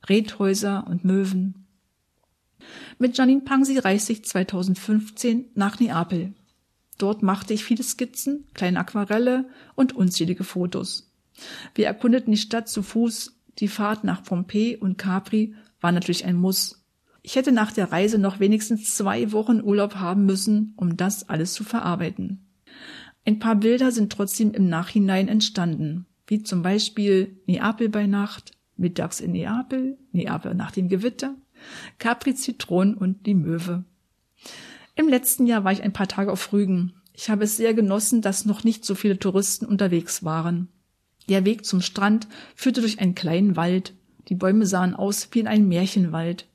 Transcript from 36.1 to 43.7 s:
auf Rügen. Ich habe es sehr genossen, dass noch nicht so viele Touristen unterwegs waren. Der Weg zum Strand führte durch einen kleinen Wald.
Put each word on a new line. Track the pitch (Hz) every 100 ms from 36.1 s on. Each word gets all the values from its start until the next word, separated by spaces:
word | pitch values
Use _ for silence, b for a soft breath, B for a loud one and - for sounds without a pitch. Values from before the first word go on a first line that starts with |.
| - 196
auf | 190 -
Rügen. | 202 202 180 180 - _
Ich | - -
habe | 214
es | 214 214
sehr | 226
genossen, | 226 208 196 214 233
dass | 214 190 208
noch | 208
nicht | 226 220 -
so | 190
viele | 208 196
Touristen | 202 190 202 - -
unterwegs | 196 196 175 165 -
waren. | 170 160 165 175 180 _ _ _ _ _ -
Der | 190
Weg | 190 220 -
zum | 185
Strand | 180 - 202 220 220 B B B
führte | 269 254
durch | 226 214
einen | 190 180
kleinen | 175 165 202 165
Wald. | 170